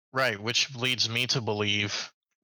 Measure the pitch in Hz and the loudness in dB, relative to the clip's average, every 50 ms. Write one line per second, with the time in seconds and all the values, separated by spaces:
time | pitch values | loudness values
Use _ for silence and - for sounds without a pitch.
0 | _ _ - 131 131 120 107 98 104 117 120 - - - 135 117 127 127 127 107 | _ _ 0 2 2 2 2 0 -2 0 0 0 0 0 -2 -2 -2 0 0 0
1 | 107 113 117 120 127 120 - 135 110 110 104 104 104 104 104 104 104 104 - - | 0 0 0 0 0 0 0 0 0 0 0 0 2 2 2 2 0 -2 -2 -4
2 | - - - _ _ _ _ _ | -6 -8 -12 _ _ _ _ _